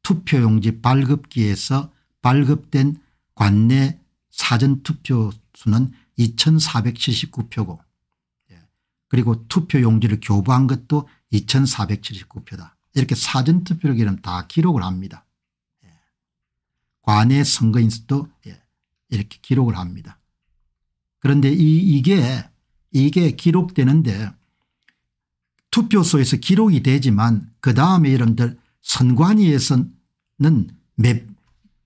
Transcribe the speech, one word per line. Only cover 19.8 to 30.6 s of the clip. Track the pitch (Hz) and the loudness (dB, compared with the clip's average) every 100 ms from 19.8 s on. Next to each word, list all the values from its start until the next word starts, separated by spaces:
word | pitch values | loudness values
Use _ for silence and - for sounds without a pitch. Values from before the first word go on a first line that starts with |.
| 90 95 - - _ _ _ _ _ _ _ _ _ _ | -8 -14 -20 -20 _ _ _ _ _ _ _ _ _ _
그런데 | 135 143 135 | 0 2 2
이, | - 156 160 | 4 4 4
이게, | 196 143 135 196 127 131 - _ _ _ _ | 2 2 2 2 0 -4 -12 _ _ _ _
이게 | - 143 180 165 | 0 0 2 0
기록되는데 | - 170 170 180 - 131 156 120 98 104 - _ _ _ _ _ _ _ _ _ _ _ _ _ | 0 0 0 0 0 2 2 0 -4 -8 -14 _ _ _ _ _ _ _ _ _ _ _ _ _
투표소에서 | - 233 208 160 147 127 151 | -2 0 0 2 0 0 -2
기록이 | - 190 220 151 | 0 2 2 2
되지만 | 135 139 131 101 117 107 - _ | 2 0 0 0 0 -2 -4 _
그 | 135 | -2
다음에 | 117 170 185 143 | 2 2 2 2
여러분들 | 131 117 113 120 - _ _ | 2 0 0 -2 -6 _ _
선관위에서는 | - - 127 120 170 214 185 139 - 127 123 - _ _ _ - 147 135 | -6 0 2 4 2 4 4 2 0 -2 -2 -8 _ _ _ -2 0 2